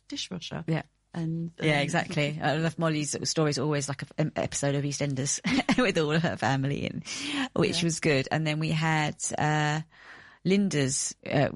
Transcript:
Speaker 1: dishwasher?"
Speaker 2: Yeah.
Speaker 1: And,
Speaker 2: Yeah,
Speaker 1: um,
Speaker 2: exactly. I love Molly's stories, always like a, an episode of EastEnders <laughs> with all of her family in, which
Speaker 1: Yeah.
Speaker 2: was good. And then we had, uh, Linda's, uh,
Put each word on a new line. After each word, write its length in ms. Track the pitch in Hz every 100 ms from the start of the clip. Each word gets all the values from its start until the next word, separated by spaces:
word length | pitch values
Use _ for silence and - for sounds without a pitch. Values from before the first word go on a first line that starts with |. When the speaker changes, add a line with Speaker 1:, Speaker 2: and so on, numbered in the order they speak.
| -
Speaker 1:
dishwasher?" 560 | 285 - 175 - 156 165
Speaker 2:
Yeah. 160 | 156 - _ _
Speaker 1:
And, 380 | 170 160 165 165 -
Speaker 2:
Yeah, 160 | 151 147
Speaker 1:
um, 60 |
Speaker 2:
exactly. 560 | 143 165 - 151 147 156
I 140 | 151 151
love 220 | 165 -
Molly's 360 | 165 151 143 - -
stories, 280 | 160 151 143
always 280 | 151 143 139
like 140 | 139
a, 20 | - -
an 140 | 156 -
episode 400 | - - 143 143
of 80 |
EastEnders 580 | 143 139 147 127 143 - 208 262 - 247
<laughs> 0 |
with 200 | 240 170
all 140 | 147
of 80 | 160
her 140 | 160 -
family 480 | 110 135 135 - -
in, 180 | - - - 285 285 262
which 260 | - - 170
Speaker 1:
Yeah. 40 |
Speaker 2:
was 160 | 170 160
good. 280 | 160 135 -
And 140 | 156 156
then 120 | 151
we 100 | 160
had, 460 | 160 160 156 151 - - -
uh, 440 | 151 151 147 156 - - - - - - 170
Linda's, 680 | 202 196 151 135 147 - - -
uh, 200 | 147 135